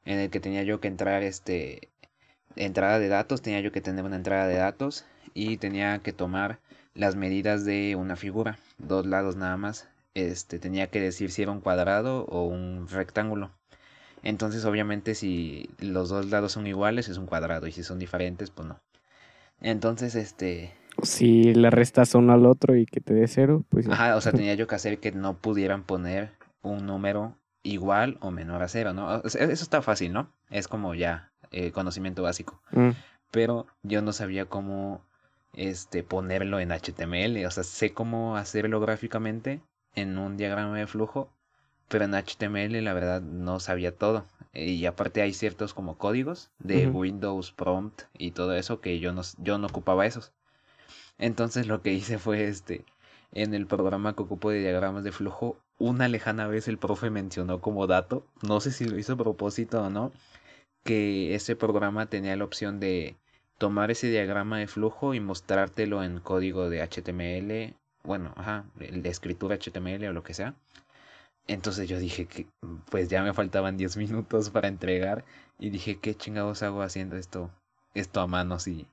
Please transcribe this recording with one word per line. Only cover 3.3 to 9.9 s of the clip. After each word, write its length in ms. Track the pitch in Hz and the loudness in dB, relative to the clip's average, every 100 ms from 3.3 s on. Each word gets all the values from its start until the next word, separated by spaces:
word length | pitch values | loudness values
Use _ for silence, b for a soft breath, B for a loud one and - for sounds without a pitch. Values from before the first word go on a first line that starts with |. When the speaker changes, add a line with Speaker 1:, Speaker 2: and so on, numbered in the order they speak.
| 127 | -4
Speaker 1:
tenía 180 | 110 104 | -2 -2
yo 120 | 101 | -2
que 100 | 101 | -4
tener 240 | 95 95 95 | -4 -4 -4
una 100 | 95 | -4
entrada 320 | 92 98 95 | 0 2 2
de 80 | 90 | 2
datos 500 | 95 - 139 - - b b | 2 0 -6 -6 -16 b b
y 240 | - 107 110 | -6 -4 -4
tenía 420 | 101 98 101 104 | -4 -2 0 -2
que 140 | 104 | -4
tomar 460 | 95 90 92 101 110 b b b | -4 -4 -2 -2 -4 b b b
las 220 | - 101 95 | 0 0 2
medidas 500 | 95 95 101 104 101 | 0 0 2 0 0
de 300 | 101 101 98 | 0 0 -2
una 180 | 92 90 | -4 -6
figura, 440 | 101 98 110 107 _ _ | -6 -2 -4 -4 _ _
dos 280 | 76 92 92 | -2 0 2
lados 300 | 92 98 92 | 2 2 -2
nada 220 | 92 92 | -2 -2
más. 320 | 104 110 - | -4 -8 -16